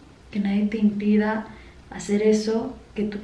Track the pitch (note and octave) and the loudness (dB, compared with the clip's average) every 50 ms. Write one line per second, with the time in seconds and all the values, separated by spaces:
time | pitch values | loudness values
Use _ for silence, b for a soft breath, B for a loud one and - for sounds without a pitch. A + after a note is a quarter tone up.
0 | - - - - - - - G#3 G3 G3 G3 G#3 G#3 G#3 A3 A3 G#3 G#3 G3+ G3+ | -18 -20 -20 -20 -16 -8 -4 -2 -2 0 0 0 0 0 0 2 2 2 2 2
1 | G#3 G#3 G#3+ G#3+ G#3+ G#3+ A3 G#3+ - B B B B B B B B - - G3 | 2 2 4 4 4 2 0 -4 -6 B B B B B B B B -16 -14 -10
2 | - G3 G3+ G#3 G#3+ G#3+ G#3+ G#3+ G#3+ A3 A3 A3+ B3+ - - - - - - G#3+ | -4 -2 0 2 4 4 4 4 2 0 -2 -2 -2 -6 -10 -14 -18 -12 -6 -6
3 | G#3 G#3 G3+ G3+ | -4 -4 -6 -6